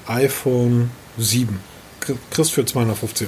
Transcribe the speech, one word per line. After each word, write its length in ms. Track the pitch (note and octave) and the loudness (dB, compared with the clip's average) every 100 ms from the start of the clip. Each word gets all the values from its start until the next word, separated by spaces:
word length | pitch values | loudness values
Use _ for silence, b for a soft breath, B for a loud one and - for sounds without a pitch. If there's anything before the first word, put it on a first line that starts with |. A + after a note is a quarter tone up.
| - | -4
iPhone 840 | A#2 C3+ - C3+ B2 A#2+ A#2+ A#2+ - - A2+ | 2 2 2 0 2 4 4 2 -4 -12 -4
sieben 400 | G#2+ A#2+ A#2 F#2+ - - - - - | 0 0 0 -4 -10 -20 -18 -10 -6
Kri-, 120 | B2+ - | -6 -4
kriegst 200 | - D#3 | 0 0
für 140 | - A#2 | 0 0
zweihundertfünfzig 600 | C3 A2+ G2+ A2 - | 2 0 0 -4 -6